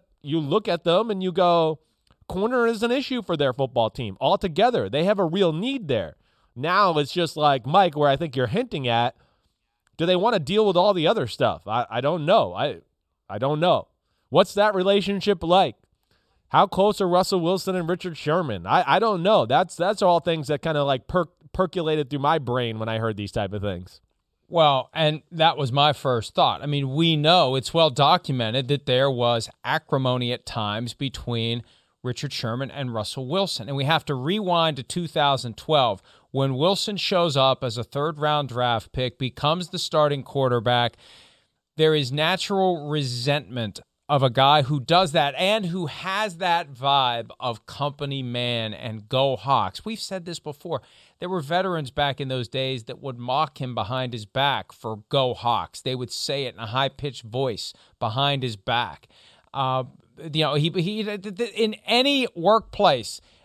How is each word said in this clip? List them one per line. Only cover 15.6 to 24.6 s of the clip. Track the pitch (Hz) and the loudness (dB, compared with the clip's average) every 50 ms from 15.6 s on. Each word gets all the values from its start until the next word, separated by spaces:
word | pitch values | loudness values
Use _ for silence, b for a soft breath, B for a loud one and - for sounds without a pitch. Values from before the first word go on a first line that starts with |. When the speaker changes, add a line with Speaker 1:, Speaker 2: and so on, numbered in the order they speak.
| 180 135 104 _ _ _ _ _ _ _ _ _ _ _ _ _ _ _ | 4 2 -2 _ _ _ _ _ _ _ _ _ _ _ _ _ _ _
Speaker 1:
How | - 151 185 190 | 4 4 4 4
close | - 185 196 214 202 - | 4 2 4 4 4 2
are | 196 180 | 2 2
Russell | 175 180 185 - 196 180 | 4 4 4 2 2 0
Wilson | 165 170 190 185 - 190 185 | 2 2 0 0 -2 -2 -2
and | 185 170 160 | -2 -2 -2
Richard | 180 175 - 185 160 - | -4 -4 -4 -10 -10 -6
Sherman? | - 151 156 180 170 135 107 92 82 92 | -2 0 0 0 0 -2 -4 -6 -2 2
I, | 131 180 165 131 147 | 2 2 4 4 4
I | 185 | 4
don't | 226 226 208 170 165 | 4 2 0 0 2
know. | 202 220 185 120 | 4 4 4 4
That's, | 110 127 160 185 175 - | 4 2 2 2 0 -2
that's | - 170 190 214 - | -2 -2 -2 0 2
all | 208 180 175 170 | 4 4 4 4
things | - 175 165 160 143 123 | 2 0 -2 -2 -2 -4
that | 151 135 | -4 -2
kinda, | - 165 156 147 143 | -2 -2 -2 0 0
like, | 139 135 127 - - | 0 0 -2 -2 -2
per-, | - 180 165 - _ _ _ - - | 0 0 0 -2 _ _ _ -8 -2
percolated | - 185 170 - 185 160 156 156 156 147 120 | -2 -2 0 0 -2 -2 0 0 0 -2 -2
through | 143 139 | -4 -2
my | 135 143 160 160 | 0 2 2 2
brain | 135 120 123 127 123 113 110 110 | 0 -2 -2 -2 -2 -2 -4 -4
when | 110 113 | -4 -4
I | 113 110 | -4 -2
heard | 113 113 107 101 | -2 -2 -2 -4
these | 104 98 | -6 -6
type | - 113 104 92 101 | -4 -4 -4 -4 -4
of | 104 | -4
things. | 98 104 92 87 92 - - _ _ _ _ _ _ _ _ _ _ - | -4 -4 -6 -6 -8 -14 -20 _ _ _ _ _ _ _ _ _ _ -2
Speaker 2:
Well, | 160 170 | 2 4